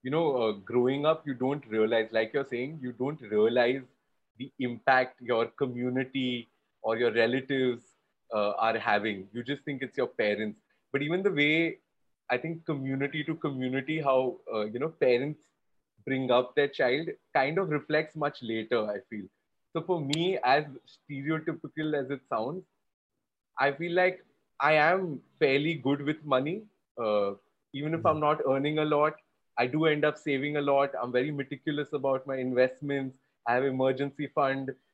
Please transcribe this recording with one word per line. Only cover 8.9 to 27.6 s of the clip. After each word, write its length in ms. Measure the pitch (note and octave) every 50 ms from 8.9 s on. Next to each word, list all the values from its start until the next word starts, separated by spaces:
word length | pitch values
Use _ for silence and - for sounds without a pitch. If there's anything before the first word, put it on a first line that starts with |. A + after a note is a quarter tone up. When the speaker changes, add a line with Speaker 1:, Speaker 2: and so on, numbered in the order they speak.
| G#2 G#2 G2+ A2 G#2 G2 F#2 G2+ G#2+
Speaker 1:
You 100 | A#2+ A#2+
just 200 | C3 C#3+ C#3+ _
think 180 | - C#3+ B2+
it's 160 | C3+ B2+ _
your 100 | - B2
parents. 520 | A#2 - - A2 G#2 G#2 G#2 A2 G#2+ G#2+ _ _ _ _ _ _ _ -
But 80 | C#3
even 220 | C#3+ D3+ E3 F#3 G3
the 80 | G3+
way, 480 | F3+ D3 D3 D3 D#3 D#3+ E3 E3 - - _ _ _ _ _ _ _ _ _ _
I 80 | B2
think, 280 | B2+ - D#3+ E3 E3 E3
community 580 | - D#3 C#3 C3+ C3+ C3+ C3+ C#3 C#3+ C#3 D#3 D3
to 100 | D#3+ D#3+
community, 640 | D#3+ - D3+ C#3 B2+ B2+ B2+ B2+ C3+ C3 - D#3 D#3+
how, 380 | D3 C#3 C3 C3 C3 B2+ A#2+ - _ - A2+
uh, 120 | A2 G#2+
you 140 | G#2+ G#2+ A#2+
know, 100 | C#3 D#3+
parents 520 | D#3+ _ D3+ B2+ B2 A#2+ C3+ D3+ D3+ - _ _ _ _ _ _ _ _ _ _ _ _ _
bring 260 | - C3+ C3 C3 B2
up 240 | B2 B2 B2+ - -
their 140 | D3+ C#3+ C#3+
child 400 | - - C#3+ B2 B2 D3 E3 E3 - _ _ _ _
kind 240 | D3 C3+ C#3 D#3+
of 120 | F#3 G3 D#3+
reflects 460 | D3+ D3 D3 _ D3+ D3+ D#3 - _
much 260 | D#3 D3+ D3 - -
later, 480 | B2 A2 A2+ A2+ A2 A2+ B2 A#2 G#2+ G#2+
I 100 | G#2 G2+ - _
feel. 160 | A#2 G#2+ F#2+ F#2 _ _ _ _ _ _ _ _ _
So 80 | E3+
for 180 | D#3+ E3+ F3+ E3+
me, 400 | D3 C3+ C#3+ D#3+ E3+ F#3 F#3+ -
as 220 | - - C3+ D3 D3+ D3 C3+ C3 _
stereotypical 1120 | _ - _ _ _ D3 C3+ C#3 D3 D#3+ D#3+ D#3+ E3+ D#3+ E3 - D3+ _ D#3 D#3 D#3 D3+ C#3+
as 80 | C3 B2+
it 120 | C#3 C3 _ _
sounds, 340 | - A2 A2 C3 D#3+ F#3+ F3 _ _ _ _ _ _ _ _ _ _ _ _ _ _ _ _ _ _ -
I 140 | C3 C#3+ C#3+
feel 180 | C#3+ E3 F3
like 320 | E3+ F3+ F3+ F#3 F#3 - _ _ _ _ _ _ _ _
I 120 | C3+ D3 D#3
am 460 | D#3 D3+ D#3+ F3+ G3 F#3+ E3+ D3 - - _ _
fairly 360 | _ D#3+ C#3 C3+ C#3 D3 D#3+ E3
good 280 | D3 B2 C3+ C#3+ C#3+
with 220 | C#3+ C#3+ D3+ D3+ -
money. 380 | D3 C#3 B2+ C3+ D3 F3+ G#3+ A3 - _ _ _ _ _
Uh, 360 | - A#2 G#2+ G#2 G#2 G2+ G2+ G2+ - _ _ _ _